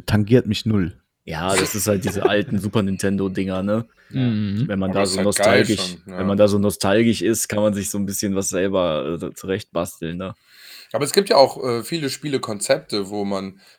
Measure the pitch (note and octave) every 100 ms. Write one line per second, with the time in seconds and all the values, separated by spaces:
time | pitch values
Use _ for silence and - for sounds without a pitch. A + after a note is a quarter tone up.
0 | - G#2+ G2+ B2 - G#2 G#2+ G#2+ E2+ -
1 | _ _ - D#2+ F2+ F#2+ F#2+ G#2+ G#2 G2+
2 | F#2+ G2 F#2+ G#2 - B2 G2+ A2+ G2 F#2+
3 | G2+ G2 G2 F#2 F#2+ F#2 G2 A2 A#2 _
4 | _ C3+ B2 G#2+ G#2 G2+ A#2 G2 F#2+ F#2+
5 | G2 F#2+ G2 F#2+ G2+ A#2+ A2 G2 F2+ F2
6 | G2 F#2 F#2+ G2+ G#2 G2+ G2+ - G2 G#2
7 | A#2 G2+ F2+ A2+ - G#2 G#2 G2+ F#2+ G2+
8 | G2 G2 G#2 F#2+ G2 F#2+ G2 F#2+ F2 D2+
9 | C#2 E2+ E2+ - F#2+ G2 - E2+ F2 -
10 | D#2+ F2 F#2+ - _ - - - - A2+
11 | C#3 - G3 - C3 - B2+ A#2 A2 E3+
12 | C#3 - D3+ C3+ - G#2 - C#3+ - G#2+
13 | F#2+ G#2 G2+ G2 F#2+ F#2+ -